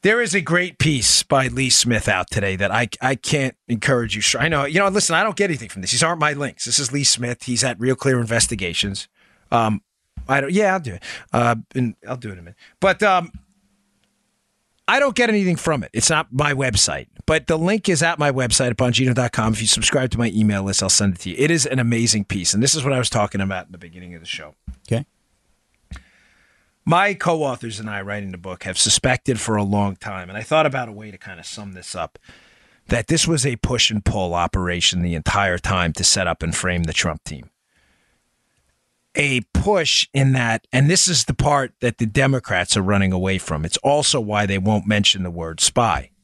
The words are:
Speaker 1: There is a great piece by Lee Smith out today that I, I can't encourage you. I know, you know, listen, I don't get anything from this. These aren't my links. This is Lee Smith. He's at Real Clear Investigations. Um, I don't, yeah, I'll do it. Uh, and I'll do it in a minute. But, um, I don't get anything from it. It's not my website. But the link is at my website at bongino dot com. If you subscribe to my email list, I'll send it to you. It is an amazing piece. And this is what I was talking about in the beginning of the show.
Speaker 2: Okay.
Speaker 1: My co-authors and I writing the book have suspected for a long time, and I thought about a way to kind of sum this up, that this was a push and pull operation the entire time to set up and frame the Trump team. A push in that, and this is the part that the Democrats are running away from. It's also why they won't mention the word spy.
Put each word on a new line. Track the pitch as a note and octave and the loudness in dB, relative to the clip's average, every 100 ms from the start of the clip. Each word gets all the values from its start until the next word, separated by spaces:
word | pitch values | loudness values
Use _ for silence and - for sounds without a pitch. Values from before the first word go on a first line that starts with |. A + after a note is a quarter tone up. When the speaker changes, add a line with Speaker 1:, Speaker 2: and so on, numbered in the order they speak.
Speaker 1:
There | F#3+ A3+ | 2 2
is | A#3 F#3+ | 2 -2
a | |
great | D3 E3+ F3+ - | 0 0 0 0
piece | D#3 C#3+ - - | 0 2 2 2
by | - C3+ C3 | 2 2 2
Lee | A#2+ C3+ | 0 2
Smith | - A#2+ A2 G#2+ | 2 2 0 2
out | F#2+ F2 | 0 0
today | - G2 F#2+ | -2 -2 0
that | G2 | 0
I, | G#2+ A#2+ - | 0 -2 -2
I | C3 C3+ | -2 -2
can't | - D3+ C3 - _ | -2 -2 -2 -6 _
encourage | A#2 - B2 A#2 G#2+ | -2 2 0 0 -2
you. | G#2 A#2+ | -2 0
I | D3+ | 0
know, | D#3 C#3+ | 0 0
you | D#3+ | 2
know, | G3 | 2
listen, | G3 - E3 | 2 2 2
I | |
don't | G#3+ G3 | 0 0
get | G3+ | -2
anything | C#3+ A2 | -2 -6
from | G2 | -8
this. | F#2 | -2
These | B2 | 0
aren't | E3 E3+ | 0 2
my | D3+ | 0
links. | C#3+ C#3 - - | 0 -6 -6 -2
This | B2 | -2
is | C3 | 0
Lee | C#3+ C#3 | 0 0
Smith. | - A#2+ A#2+ | 0 -2 -6
He's | - A#2+ | -4 -2
at | B2+ A#2+ | -2 -2
Real | B2 C3 | -2 0
Clear | C#3 B2+ | 2 0
Investigations. | A2+ A2+ - A2 F2+ E2 G2+ F#2+ - _ _ _ _ | 0 0 0 -2 -4 -4 -4 -6 -12 _ _ _ _
Um, | A#2+ A2 G#2 _ _ _ - - | 2 2 0 _ _ _ -16 -2
I | C#3 | -2
don't, | C#3 | 2
yeah, | F3+ G#3 | 2 2
I'll | F#3 | 0
do | C#3 F2 | -4 -10
it. | - - - | -12 -16 -4
Uh, | A#2+ A#2 A2+ - | 0 2 0 -4
and | C3 A#2+ - G#2 | -2 -2 -4 -12
I'll | B2+ | -10
do | A2+ | -10
it | |
in | F#2 | -14
a | |
minute. | E2+ - - _ | -18 -20 -20 _
But, | F#3+ F3+ | 0 4
um, | G#3 F#3 E3+ - _ _ _ _ _ _ _ _ _ _ _ _ _ _ - | 4 2 0 -16 _ _ _ _ _ _ _ _ _ _ _ _ _ _ 0
I | B3 | 2
don't | C#4 A3+ | 2 2
get | A#3 | 2
anything | G#3+ F#3 E3+ | 4 2 0
from | - D3 | 0 -2
it. | D#2+ | -2
It's | - - | -2 2
not | D#3 D#3+ | 0 0
my | B2+ D3 | 0 0
website. | C3+ C3+ G#2 - C#2+ A#1+ - - | 0 0 0 0 -2 -10 -8 0
But | D#3+ - | 0 2
the | D#3+ | 0
link | E3+ G#3+ - | 2 2 2
is | D#3+ | 2
at | E3 D#3+ | 0 2
my | D3 | 0
website | C3 B2 - B2+ | 0 0 0 0
at | A#2 | 2
bongino | B2+ A#2 C3 A#2+ | 2 2 2 2
dot | A#2+ | -2
com. | - A2 | 0 0
If | A2 | 0
you | A2 | 0
subscribe | - A2 C#3+ B2+ | 0 2 0 0
to | A2+ | 0
my | A#2+ G2 | 0 2
email | G#2+ G2+ | 2 2
list, | G2 F#2+ | 0 -2
I'll | F#2+ | 2
send | - G2+ F2 | 2 2 0
it | |
to | F#2 | -6
you. | E2+ | 0
It | D3 | 2
is | E3 C#3 | 2 0
an | C3 | 0
amazing | A#2+ A#2 A2+ G#2+ G2 | 0 2 2 0 -2
piece. | G2+ F2 | -4 -2
And | G2 | 0
this | C3+ D#3 | 2 0
is | |
what | C3+ | 0
I | C3 | 0
was | A#2 | 0
talking | A#2+ G2+ G2+ | 0 -2 -2
about | F#2+ F#2 - | -4 -4 -10
in | |
the | F2+ | -18
beginning | F2 F2+ F2+ F2 | -20 -18 -18 -18
of | |
the | E2 | -12
show. | - D2+ _ - - - | -12 -12 _ -18 -18 -4
Speaker 2:
Okay. | A#2 D3 _ _ _ _ _ _ _ _ - _ _ _ _ _ _ _ _ - | -4 -4 _ _ _ _ _ _ _ _ -20 _ _ _ _ _ _ _ _ 2
Speaker 1:
My | E3+ G3+ | 4 2
co-authors | G3 F3+ E3 C#3+ B2 A#2+ G#2 | 0 -2 0 -2 -4 -10 -10
and | A2 | -8
I | G2+ | -8
writing | G2 G#2 G2 | -8 -8 -8
the | F#2 | -10
book | F#2 F#2 - | -12 -10 -8
have | F2+ | -2
suspected | - - C3 B2+ - A#2 | 0 2 0 0 0 -2
for | - G#2+ | 0 -2
a | |
long | G2+ G2+ G2+ F#2 | 0 0 0 -4
time, | - F#2+ F2+ | -12 -12 -12
and | G2+ | -14
I | |
thought | A2+ D#3 D3+ | -2 2 2
about | C3+ A#2 | -2 -8
a | |
way | G#2 G#2+ | -12 -18
to | G2 | -18
kind | - F2 | -18 -16
of | E2 | -14
sum | - G2+ | -12 -14
this | F#2 - F#2 | -14 -12 -8
up, | D#2 - - - _ _ _ _ - | -8 -10 -20 -20 _ _ _ _ -4
that | A#2 - | -4 0
this | D#3+ - | 0 2
was | D#3+ C3+ | 0 0
a | A#2 | -2
push | - B2 - | -2 0 0
and | A2 | 0
pull | - G#2 F2+ | -2 -2 -2
operation | E2+ E2+ G2 F2+ F2 - F2+ | 0 0 0 -2 0 0 0
the | F2 E2 | -2 -2
entire | - G2+ G2+ F2 | -2 0 0 -2
time | - F#2+ F2 | -2 0 0
to | D#2 | 0
set | F2+ - F2+ | 0 0 0
up | E2 | -2
and | E2 | -4
frame | E2 F#2 F2 | -2 -2 -2
the | E2 | -2
Trump | D#2 F2 D2+ | -2 -2 -4
team. | - C#2+ B1+ _ _ _ _ _ _ _ _ _ _ _ _ _ _ _ _ - | -12 -14 -16 _ _ _ _ _ _ _ _ _ _ _ _ _ _ _ _ -2
A | C#3+ B2+ - | 2 0 0
push | - G3+ G3+ C#3+ - - | 0 2 2 2 0 0
in | C#3 C3+ | 2 4
that, | C3 A#2 A2+ _ | 4 2 -2 _
and | B2+ C#3+ | 2 4
this | F3+ - | 4 2
is | D#3 | 0
the | - | 0
part | - D3 C#3+ C3 _ | 0 2 2 0 _
that | B2 - | -2 0
the | A2+ | -2
Democrats | A#2+ C3+ C3 - F#2 F2+ G#2+ | 2 2 2 0 -2 2 0
are | |
running | F#2+ G2+ F#2+ | 4 4 4
away | F#2 F#2+ F#2 | 2 0 -2
from. | - D#2 | -2 -4
It's | D#2 - | -2 -2
also | C3+ D3 C#3+ C#3+ | 0 2 2 0
why | G#2+ G#2 G2+ | 0 0 0
they | G2 | 0
won't | F#2+ G#2+ G2+ | 2 2 2
mention | G#2 G2+ G2 | 2 4 2
the | F2+ | -2
word | E2+ E2 D#2+ | -6 -8 -2
spy. | - - A2+ D2 C2 _ | 0 2 2 0 -4 _